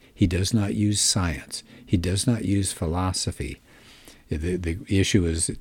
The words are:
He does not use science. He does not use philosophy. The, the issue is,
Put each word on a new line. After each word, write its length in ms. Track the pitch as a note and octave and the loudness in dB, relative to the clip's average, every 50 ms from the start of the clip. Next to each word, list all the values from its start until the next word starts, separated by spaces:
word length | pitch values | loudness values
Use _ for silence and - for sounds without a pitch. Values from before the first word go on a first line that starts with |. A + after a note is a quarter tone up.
| - - _ | -20 -8 _
He 120 | - G2+ | 2 2
does 260 | E2+ F2 F2 F#2+ - | 2 2 2 0 2
not 220 | - G#2+ G2 G#2 - | 2 0 0 0 0
use 260 | G#2+ G#2 G#2 G#2 G2+ | 0 2 2 2 2
science. 640 | - - - G2+ F2+ E2+ D2 C2+ - - - - - - - - - | 0 0 2 2 0 0 -2 -4 -8 -12 -14 -14 -14 -16 -20 -16 -6
He 100 | - - | -2 0
does 300 | F2+ E2+ F#2 F#2+ G2 - | 0 2 2 0 0 2
not 180 | B2+ A#2 A2 - | 0 0 0 0
use 280 | G2 G2 G2+ F#2+ - | 0 0 0 0 -2
philosophy. 920 | - - F#2 D#2+ E2 F2+ F#2 F#2 F2+ - - - - - - - - - _ - - - - - - - - - - - _ - | -4 -4 -4 -2 0 0 0 0 -2 -2 -4 -6 -6 -6 -8 -10 -10 -12 _ -20 -20 -20 -20 -20 -20 -20 -20 -20 -20 -16 _ -8
The, 280 | - D#2 D#2+ F2+ F#2 | -6 -4 -4 -2 -4
the 220 | F2 F2 E2+ E2 F#2+ - | -2 -2 -4 -4 -4 -4
issue 380 | - G#2 F#2+ F#2 - - G2+ F2 | 0 2 2 2 4 4 2 4
is, 220 | E2 E2 E2 - - - - | 2 2 0 0 -2 -2 -6